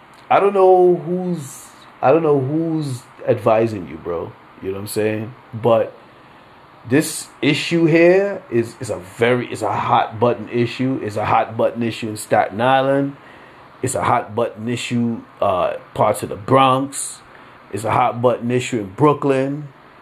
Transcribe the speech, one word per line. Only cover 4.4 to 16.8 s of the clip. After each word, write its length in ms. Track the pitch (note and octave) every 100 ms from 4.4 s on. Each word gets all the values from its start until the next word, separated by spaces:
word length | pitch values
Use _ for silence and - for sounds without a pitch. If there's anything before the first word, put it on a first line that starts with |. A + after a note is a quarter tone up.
| - -
You 80 | G2
know 60 | G2
what 60 |
I'm 60 | G#2+
saying? 460 | G#2+ G#2+ G#2+ A2 - -
But 380 | A2 A#2+ A2+ - - - - - - - - - - A2
this 400 | C#3 D#3 - - -
issue 420 | C3+ D3+ - E3+ D#3+
here 560 | E3 F3 F#3 G3+ G3 -
is, 260 | A#2 A2 -
is 100 | G#2
a 80 | F2+
very, 540 | F#2 - A#2+ B2 -
is 100 | G#2+
a 120 | G#2+
hot 480 | G#2 - A#2+ - A2
button 260 | A#2 A2 G#2
issue. 520 | A#2+ A#2+ - C3 C3
It's 140 | G#2 G#2+
a 80 | G2+
hot 320 | A2+ A2+ A2+
button 260 | A2+ A#2
issue 240 | A2+ - A2
in 80 | G#2+
Staten 440 | - A2 - G2+
Island. 560 | B2+ C3+ C3+ C#3 C#3 C#3 - - - - - -
It's 140 | B2+ F2+
a 80 |
hot 300 | F2+ A#2+ -
button 360 | G#2+ A#2 G#2+ A2+
issue, 520 | A#2+ - A#2+ A#2 A2 - -
uh, 360 | G2+ F#2 D#2+ - -
parts 300 | - G#2+ G#2
of 60 | E2+
the 80 | F2+
Bronx. 840 | G#2 C3 C3+ C3